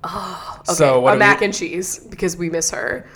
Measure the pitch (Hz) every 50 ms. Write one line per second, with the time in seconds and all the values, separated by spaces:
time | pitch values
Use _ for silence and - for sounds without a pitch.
0 | - - - - - - - - - - - - - - 175 160 156 139 131 127
1 | 123 135 208 208 208 202 202 202 214 202 202 - - - 156 175 185 - - -
2 | - - - - 190 180 175 175 175 170 165 165 156 - - - - 123 - -
3 | - - -